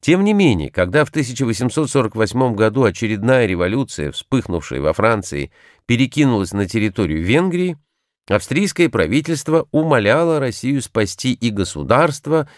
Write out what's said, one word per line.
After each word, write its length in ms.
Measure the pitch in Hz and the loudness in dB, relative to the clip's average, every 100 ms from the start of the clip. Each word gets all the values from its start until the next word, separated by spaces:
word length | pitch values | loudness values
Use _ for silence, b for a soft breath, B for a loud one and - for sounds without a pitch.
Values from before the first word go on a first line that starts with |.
Тем 220 | - 175 | 2 2
не 100 | 202 | 4
менее, 380 | 208 185 95 73 | 4 4 2 -2
когда 340 | - 90 117 | -2 0 2
в 60 | 147 | 0
тысяча 340 | 160 127 123 | -2 -4 -4
восемьсот 460 | 127 104 123 151 147 | -4 -2 -2 -2 -2
сорок 240 | 143 110 | 0 -2
восьмом 400 | 110 107 123 131 | -2 -2 0 0
году 300 | 104 110 117 | 2 0 2
очередная 600 | 123 92 110 107 110 131 113 | 0 0 -4 -2 2 2 2
революция, 640 | 90 87 113 135 - 73 | 0 0 -2 -4 -6 -6
вспыхнувшая 680 | - - 131 - 85 - 64 | -6 -2 -2 -2 -6 -6 -4
во 120 | 73 | -2
Франции, 580 | 78 107 110 92 71 69 b b b _ | 0 0 0 -2 -8 -8 b b b _
перекинулась 680 | 120 127 143 143 113 92 | 0 0 2 2 2 0
на 160 | 101 98 | -2 -2
территорию 560 | 117 107 95 92 80 | 0 -2 -2 -2 -2
Венгрии, 520 | 85 131 190 175 180 151 _ _ _ _ - | 0 2 2 -2 -4 -6 _ _ _ _ -4
австрийское 600 | 101 - 139 196 - 165 | -4 -2 -2 0 2 0
правительство 760 | 113 80 123 156 165 - 160 - | 2 0 0 0 -4 0 0 0
умоляло 680 | 147 160 139 101 135 170 156 | -2 2 2 4 2 2 0
Россию 440 | 135 107 123 139 | -2 -4 -4 -4
спасти 500 | 120 - 107 - 131 | -2 -2 -2 -2 -4
и 180 | 127 117 | -2 -2
государство, 1000 | 101 92 76 69 120 165 147 - 160 147 | -2 -4 -4 0 2 2 -2 -2 -2 -2